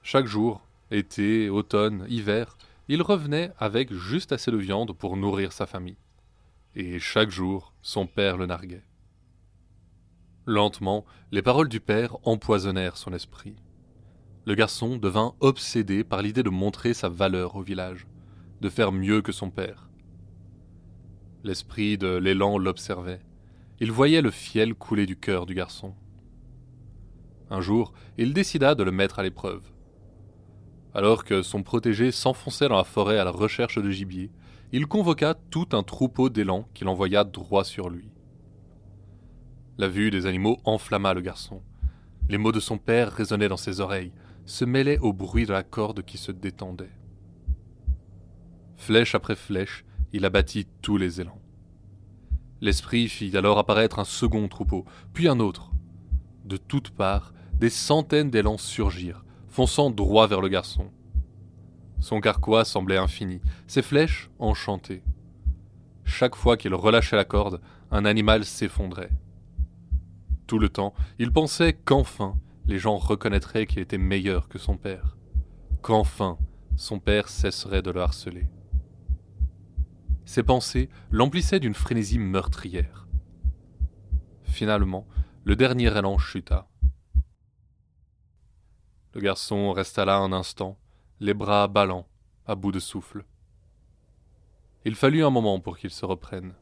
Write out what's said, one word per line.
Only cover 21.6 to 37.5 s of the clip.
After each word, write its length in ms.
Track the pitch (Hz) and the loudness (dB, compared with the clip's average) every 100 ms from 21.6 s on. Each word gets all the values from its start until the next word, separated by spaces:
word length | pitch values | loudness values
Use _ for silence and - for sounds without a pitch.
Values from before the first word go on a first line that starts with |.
| - - 104 104 | -8 -4 -2 0
de 200 | 95 90 | 0 0
l'élan 400 | 92 95 101 101 | 2 2 2 2
l'observait. 640 | 92 90 - 92 90 92 - - - - - - | -2 -4 -8 -8 -8 -12 -16 -20 -20 -20 -20 -6
Il 140 | 113 | -4
voyait 280 | 113 139 160 | 2 4 6
le 100 | 127 | 2
fiel 440 | - - 110 110 110 | -2 -4 0 0 -2
couler 300 | - 104 98 | -2 0 0
du 100 | 92 | -2
cœur 300 | - 92 87 | -4 -4 -4
du 80 | |
garçon. 420 | 92 87 - 95 98 - - - - - - - - - - - - - - - | -6 -8 -10 -16 -16 -20 -20 -20 -20 -20 -20 -20 -20 -20 -20 -20 -20 -20 -20 -8
Un 120 | 95 | -6
jour, 320 | 90 110 110 - - - | 0 0 0 -8 -16 -2
il 160 | 117 | 0
décida 400 | 156 190 156 135 | 0 -2 2 4
de 80 | 139 | 4
le 80 | 92 | 2
mettre 280 | 95 98 - | 2 0 0
à 40 | |
l'épreuve. 460 | 95 - 95 92 - - - - - - - - - - - - - - | -6 -6 -10 -10 -14 -20 -20 -20 -20 -20 -20 -20 -20 -20 -20 -20 -8 2
Alors 280 | 101 113 | 4 4
que 200 | - 98 | 2 0
son 180 | 92 104 | 0 -6
protégé 500 | 95 120 117 104 127 | -2 0 0 2 2
s'enfonçait 560 | 123 131 127 - - 143 | 2 -2 -2 -8 0 2
dans 100 | 101 | 4
la 60 | |
forêt 360 | 95 - 101 107 | 2 0 2 2
à 40 | 92 | 2
la 60 | |
recherche 460 | 90 107 - 120 - | 0 -2 0 -2 -2
de 140 | 101 | -2
gibier, 400 | 95 95 92 95 - - - - | -4 -6 -8 -10 -14 -20 -20 -6
il 160 | 123 151 | -4 0
convoqua 480 | 214 175 151 151 160 - | 2 2 2 0 -2 -6
tout 160 | 160 175 | -6 -2
un 100 | 110 | -2
troupeau 460 | 98 - 127 - 131 | -2 -2 -2 2 0
d'élans 380 | 107 98 92 113 | 2 0 -2 -4
qu'il 140 | - 95 | -6 -4
envoya 360 | 92 95 101 101 | 0 2 2 2
droit 380 | 95 87 | -2 0